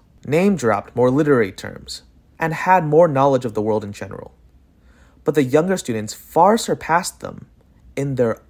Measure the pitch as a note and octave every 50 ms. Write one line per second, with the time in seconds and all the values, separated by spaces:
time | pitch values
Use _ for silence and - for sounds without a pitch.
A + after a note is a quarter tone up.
0 | _ _ _ _ - - C#3 E3 F#3 G3+ G3 C#3+ B2 A2+ G#2 G2 - - - A2+
1 | B2 B2+ C3 C#3+ D#3+ D3 C#3+ A#2+ G#2+ F#2+ G2 - - G2+ - - - - - -
2 | - _ _ _ _ _ _ - E3 D#3+ D#3+ - - F3+ F#3 F#3 E3 D3+ D3 D#3+
3 | F3 E3 C#3 C3+ C3+ C#3+ C3+ B2+ B2+ A#2 G#2 G#2+ G#2 A2 G#2+ G#2+ G#2 G2+ G2+ -
4 | G2+ - - - - - _ _ _ _ _ _ _ _ _ _ _ _ _ _
5 | _ _ _ _ - - D3 D3+ C#3 B2 C3+ D3+ E3 F#3+ F#3+ F3 - - A#2 A2
6 | G#2+ A2 - - - - - D#3 E3+ G3 A3 A#3 - - D#3 - - - D#3+ F3
7 | F3+ - - - - G1+ G1+ - - - _ _ _ _ _ _ _ - - C3+
8 | C#3 C#3+ C3+ B2+ B2 A2+ G#2+ - _ _